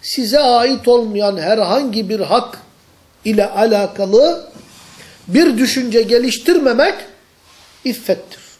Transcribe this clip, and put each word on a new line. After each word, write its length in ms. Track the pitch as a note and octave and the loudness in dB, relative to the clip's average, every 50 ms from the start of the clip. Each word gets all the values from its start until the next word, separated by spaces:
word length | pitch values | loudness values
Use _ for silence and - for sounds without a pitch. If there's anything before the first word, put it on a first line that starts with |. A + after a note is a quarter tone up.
size 380 | - - - - B3 G#3 A#3+ D4 | -10 -8 -6 -6 -4 0 0 2
ait 480 | D4 B3+ B3 A#3+ A#3+ C4 C4+ - - | 4 4 4 4 2 0 -2 0 2
olmayan 500 | A#3+ A#3+ A#3+ A#3 G#3+ G#3 G3+ G#3 G3+ G3 | 2 2 2 2 0 -4 -2 -2 -2 -2
herhangi 720 | F3+ D#3 F3 A3 A#3 G3+ F3 G3 C4 D4 B3+ G3+ A3 G#3+ F#3 | -2 -2 0 0 0 0 0 0 -2 -2 -2 -4 -6 -4 -4
bir 100 | A3 G#3 | -4 -4
hak 380 | F#3+ C#3+ F#3+ A#3+ - - - - - _ _ _ _ _ _ _ _ _ _ _ _ | -2 0 0 -2 -2 -4 -14 -20 -20 _ _ _ _ _ _ _ _ _ _ _ _
ile 240 | G#3+ A3 G#3 G3+ G3+ | -2 0 0 0 0
alakalı 1000 | - G3 A3 A3+ A3 G3+ G3+ F3+ - - G3 F#3+ G3+ A3+ C#4+ E4 E4+ E4+ - - - - - - - - - - - - - - - - - | 0 0 2 2 2 0 0 -4 -4 -6 -4 2 4 4 4 4 2 -4 -10 -18 -20 -20 -20 -20 -20 -20 -20 -20 -20 -20 -20 -20 -20 -20 -12
bir 300 | - F3 C4 E4+ D#4+ B3 | -2 2 2 4 4 2
düşünce 440 | A3 C4 A3 - C4 B3 A#3+ G#3+ A#3 | 2 -2 -2 -2 -4 -4 0 0 0
geliştirmemek 920 | A3+ G3 A#3+ A#3+ B3 C4 - - - - F4 E4 D4 B3 A#3+ A#3 D4 F#4+ - - - - - _ _ _ _ _ _ _ - _ - _ _ _ _ | 2 2 0 0 2 0 -4 -2 0 2 2 2 2 2 2 2 0 0 -2 -6 -12 -20 -20 _ _ _ _ _ _ _ -20 _ -20 _ _ _ _
iffettir. 580 | C4 A#3 - - - F#3+ - - - - - - - - _ | -6 -6 -6 -4 -4 -4 -4 -4 -20 -20 -20 -20 -20 -20 _